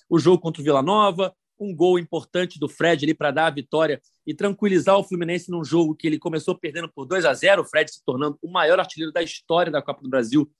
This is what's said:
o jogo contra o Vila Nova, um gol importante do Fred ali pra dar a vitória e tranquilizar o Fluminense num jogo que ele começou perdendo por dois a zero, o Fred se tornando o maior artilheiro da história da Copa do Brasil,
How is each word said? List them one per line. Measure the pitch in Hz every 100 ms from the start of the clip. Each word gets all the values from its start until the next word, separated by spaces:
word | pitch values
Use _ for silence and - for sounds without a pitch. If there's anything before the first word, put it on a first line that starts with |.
| -
o | 165
jogo | 147 180
contra | 165 -
o |
Vila | 143 139
Nova, | 143 214 202 175 185 - _ -
um | 208
gol | 156 180 180
importante | 165 165 - 180 180 156
do | 143
Fred | - 165 160
ali | 143
pra | 156 147
dar | 139 160
a |
vitória | 143 127 151 160 135 _ _
e | -
tranquilizar | 151 202 196 208 185 147 196
o |
Fluminense | 196 180 170 175 175
num | 175
jogo | 139 165 160 156
que | 165
ele | 151
começou | 170 160 - 220
perdendo | 156 151 165
por | -
dois | 131 185
a | 160
zero, | 127 180 196
o |
Fred | 139 156 156
se | -
tornando | - 127 147 147
o | 170
maior | 180 156 190
artilheiro | 170 156 160
da | 165
história | 165 - - 170 165
da | 147
Copa | 135 135
do | 135
Brasil, | 131 117 143 147